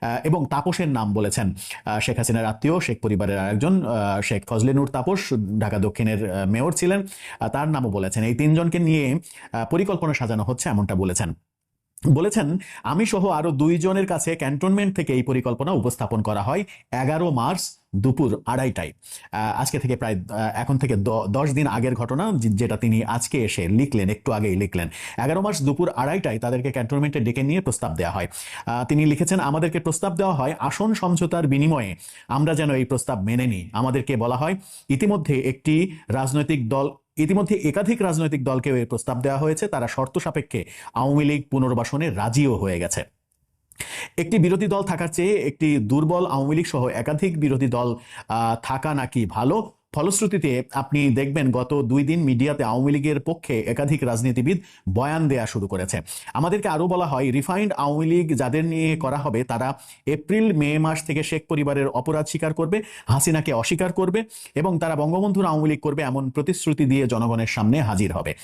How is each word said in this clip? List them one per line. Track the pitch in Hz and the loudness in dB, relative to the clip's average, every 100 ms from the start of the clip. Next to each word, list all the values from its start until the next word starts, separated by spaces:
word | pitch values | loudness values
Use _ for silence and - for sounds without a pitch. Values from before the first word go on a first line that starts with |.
আহ, | 117 120 160 | -4 -2 0
এবং | 175 139 | 0 0
তাপসের | 143 180 170 170 | -2 -2 0 0
নাম | 127 107 | 0 0
বলেছেন, | 104 101 110 101 92 - - | 0 0 0 -2 -4 -10 -10
আহ, | - 107 | -4 -2
শেখ | 117 120 | -2 -2
হাসিনার | 113 113 | 0 0
আত্মীয়, | 110 110 143 175 | 0 0 0 0
শেখ | - 117 | 0 -2
পরিবারের | 113 101 98 98 | 0 0 0 0
আরেকজন, | 95 104 143 190 127 | 0 0 2 2 2
আহ, | 113 101 104 | 0 0 0
শেখ | 101 104 - | -2 -4 -2
ফজলে | 113 123 | 2 4
নূর | 135 135 | 2 0
তাপস, | 131 147 190 - 123 98 107 | -2 -2 -2 0 -2 0 -2
ঢাকা | 107 104 | 0 0
দক্ষিণের, | 101 - 110 107 104 | -2 0 0 0 -2
আহ, | 92 95 | -2 0
মেয়র | 110 147 | 0 0
ছিলেন, | 160 180 196 196 - - - | 0 0 0 -2 -12 -18 -6
আহ, | 160 | -4
তার | 143 156 | -2 -2
নামও | 147 123 | 0 0
বলেছেন। | 98 95 113 | -2 -2 0
এই | 113 | 0
তিনজনকে | 120 151 160 165 170 | 2 4 4 2 2
নিয়ে, | 165 156 135 147 - - - | 2 2 2 -2 -4 -18 -8
আহ, | 113 113 | -6 0
পরিকল্পনা | 127 190 175 165 | 0 0 0 -2
সাজানো | - 117 110 | -2 -2 0
হচ্ছে, | 107 123 170 | 0 -2 -2
এমনটা | 104 98 | 0 0
বলেছেন। | 95 95 90 87 80 _ _ _ _ _ - - | 0 0 0 -2 -4 _ _ _ _ _ -4 2
বলেছেন, | 143 196 220 143 185 - - | 4 4 0 0 -2 -6 -10
"আমি | 110 156 220 | -4 0 0
সহ | 202 190 | 0 0
আরও | 156 170 | 0 0
দুইজনের | 139 151 170 185 190 190 | 2 2 2 2 0 0
কাছে | 165 - 165 | -2 -2 -2
ক্যান্টনমেন্ট | 135 143 185 202 202 190 | -2 0 2 2 2 0
থেকে | 156 | 0
এই | 127 | 0
পরিকল্পনা | 127 131 123 117 143 | 2 0 0 -2 0
উপস্থাপন | 170 117 - 107 110 | 0 0 -2 -2 0
করা | 107 104 | 0 -2
হয় | 101 165 180 - _ | -2 -4 -4 -12 _
এগারো | 127 131 160 175 | -2 0 0 0
মার্চ | 131 123 185 - - _ 101 | 0 0 -2 -6 -12 _ 0
দুপুর | 123 127 135 104 - | 2 2 2 0 -2
আড়াইটায়।" | 127 131 95 78 - - - - | -2 0 -2 -8 -10 -20 -20 -10
আহ, | 101 107 101 | -4 -2 -2
আজকে | 127 147 | -2 -2
থেকে | 123 123 | -2 -2
প্রায়, | 117 | -2
আহ, | 101 85 104 110 | -4 -4 -4 -4
এখন | 107 123 135 | -2 0 0
থেকে | 135 107 | 2 0
দ-, | 101 110 98 | 0 0 0
দশ | 135 147 | 0 0
দিন | 135 139 | 0 0
আগের | 117 127 | 0 0
ঘটনা, | 123 120 131 220 170 | 0 -2 -2 0 0
যে-, | 113 | 2
যেটা | 101 117 107 | 2 0 0
তিনি | 117 110 | 2 2
আজকে | 113 120 - 147 | 2 -2 -2 -2
এসে | 107 - 85 | -2 -2 2
লিখলেন, | 107 143 113 95 | 2 4 2 0
একটু | 107 - | 0 -2
আগেই | 107 107 92 | -2 0 0
লিখলেন। | 101 90 82 - - - | 0 -2 -4 -8 -10 -4
"এগারো | 123 170 | -2 0
মার্চ | 202 160 | -2 0
দুপুর | 139 143 170 | 0 2 0
আড়াইটায় | - 135 185 151 113 | 0 -2 -2 -2 -2
তাদেরকে | 120 123 131 | -2 -2 -2
ক্যান্টনমেন্টে | 127 113 139 147 143 | -2 -2 0 0 0
ডেকে | 113 120 | 0 0
নিয়ে | 135 180 | 0 0
প্রস্তাব | 185 - 117 | 0 -4 -4
দেয়া | 80 85 | -2 -2
হয়।" | 92 87 - - - - | -2 -6 -8 -14 -10 -4
আহ, | 120 | -4
তিনি | 123 151 156 | 0 4 4
লিখেছেন, | - 165 190 | 2 2 2
"আমাদেরকে | 135 156 165 165 | 2 0 0 -2
প্রস্তাব | 165 160 196 | -2 -2 -2
দেওয়া | 170 196 | 0 0
হয় | 151 131 160 | 0 -2 -2
আসন | 139 - 214 | -4 -2 0
সমঝোতার | 214 180 170 170 170 151 | 0 2 2 2 0 2
বিনিময়ে | 139 156 151 101 - - - - | 4 4 2 -2 -8 -14 -20 -6
আমরা | 131 156 | 0 2
যেন | 160 151 | 2 2
এই | 131 | 2
প্রস্তাব | 123 127 - 107 | 2 -2 -2 -2
মেনে | 101 120 127 | 0 0 0
নিই। | 95 85 | -2 -4
আমাদেরকে | 104 127 131 - 127 | -2 0 0 0 0
বলা | 117 123 | 0 0
হয় | 156 190 - - - | 0 -2 -6 -20 -2
ইতিমধ্যে | 131 208 202 147 135 | 2 4 2 2 2
একটি | 135 131 - 156 185 160 - | 0 -2 2 2 2 -4 -4
রাজনৈতিক | 131 131 147 143 151 113 | -2 0 0 2 0 0
দল, | 135 139 - _ - | 0 -2 -4 _ -2
ইতিমধ্যে | 151 196 196 202 | 2 2 2 2
একাধিক | 156 196 196 233 | 2 0 0 2
রাজনৈতিক | 190 160 160 147 | 2 2 0 0
দলকেও | 131 131 143 127 | 0 0 2 0
এই | 117 | 0
প্রস্তাব | 117 - 123 | -4 -4 -2
দেওয়া | 139 135 | 0 0
হয়েছে। | 156 156 208 | 0 0 -2
তারা | 143 117 | -2 -2
শর্ত | - 131 175 | -2 -2 -2
সাপেক্ষে | 165 151 - 113 82 - - | -2 -4 -4 -6 -6 -12 -8
আওয়ামী | 113 131 143 | -2 2 4
লীগ | 147 147 - | 4 0 0
পুনর্বাসনে | 135 131 120 117 143 160 | 0 2 0 -2 -2 -2
রাজিও | 95 107 120 143 107 | -2 0 2 2 2
হয়ে | 98 87 | 0 -2
গেছে।" | 85 - - _ _ _ _ _ _ - - - - - | -2 -4 -6 _ _ _ _ _ _ -16 -12 -12 -10 -6
একটি | 170 214 | 0 4
বিরোধী | 170 190 202 | 4 4 2
দল | 196 | 0
থাকার | 196 165 170 | -2 -2 -2
চেয়ে | 165 180 208 | 0 0 2
একটি | 135 147 156 143 | 0 0 0 2
দুর্বল | 107 139 156 175 180 | 2 2 2 0 0
আওয়ামী | 139 139 156 | 0 0 0
লীগ | 170 | 0
সহ | 143 123 | -2 -2
একাধিক | 110 117 151 190 165 | -2 -2 -2 -2 0
বিরোধী | 147 131 131 | 0 2 0
দল, | 120 120 117 - - - | 0 -2 -4 -10 -20 -6
আহ, | 113 117 117 | -2 0 -2
থাকা | - 131 156 | -4 -4 -2
নাকি | 143 127 127 104 | -2 -2 -2 -2
ভালো? | 110 127 208 214 - _ | 0 0 0 -2 -12 _
ফলশ্রুতিতে | - 170 196 214 190 151 127 123 | -2 0 0 0 0 0 -2 -2
আপনি | 135 131 147 143 | -6 -2 2 4
দেখবেন | 120 139 143 131 | 2 0 2 2
গত | 123 123 | 2 0
দুই | 143 120 135 | 0 2 2
দিন | 143 170 | 2 2
মিডিয়াতে | 147 117 143 147 | 2 2 2 2
আওয়ামী | 117 120 139 | 0 2 2
লীগের | 143 143 143 | 2 2 -2
পক্ষে | 165 165 - 117 | -2 -6 -2 -2
একাধিক | 110 117 143 151 | 0 -2 0 0
রাজনীতিবিদ | 127 113 127 123 127 185 - - - | 0 0 0 2 2 0 -4 -10 -2
বয়ান | 95 135 160 156 | 0 0 0 2
দেয়া | 131 110 | 2 -2
শুরু | 117 98 | -4 -4
করেছে। | 95 95 92 80 - - | -4 -4 -4 -6 -12 -8
আমাদেরকে | 120 165 208 208 | -2 0 0 0
আরও | 156 175 | 0 0
বলা | 180 170 | 0 0
হয়, | 135 135 | 0 0
রিফাইন্ড | 131 139 180 208 | 0 0 0 0
আওয়ামী | - 143 147 160 | 0 0 0 2
লীগ | 175 160 135 | 2 2 0
যাদের | 127 156 | 0 0
নিয়ে | 165 160 160 160 | 0 0 0 0
করা | 135 139 | -2 -2
হবে | 143 110 | -2 -2
তারা | 131 117 131 139 - - - | -2 -2 -2 -4 -12 -8 -4
এপ্রিল | 151 151 214 220 | -4 0 2 4
মে | 160 147 156 | 2 2 2
মাস | 160 156 | 0 -2
থেকে | - 151 | -2 -4
শেখ | 151 160 - | -2 -4 -2
পরিবারের | 151 143 143 139 | -2 0 0 0
অপরাধ | 123 127 156 151 | 0 -2 -2 -2
স্বীকার | 156 156 | -2 -2
করবে, | 156 165 214 214 - - | -2 0 0 -2 -12 0
হাসিনাকে | 131 170 160 151 | 2 4 2 2
অস্বীকার | 117 117 165 185 | 0 0 0 0
করবে | 180 185 180 220 - - | 0 0 0 -4 -12 -8
এবং | - 185 165 | -2 0 0
তারা | 165 156 | 0 0
বঙ্গবন্ধুর | 151 180 208 196 185 | 0 0 2 2 2
আওয়ামী | 156 151 | 2 2
লীগ | 147 | 2
করবে | 151 143 | 0 -2
এমন | 139 135 135 | -2 -2 -2
প্রতিশ্রুতি | 151 143 175 - 147 | -2 -2 0 0 2
দিয়ে | 139 135 127 | 4 4 2
জনগণের | 113 117 117 110 | 2 0 0 0
সামনে | - 107 127 | 2 4 4
হাজির | 117 95 101 | 2 2 0
হবে। | 87 - 73 | 0 -4 -8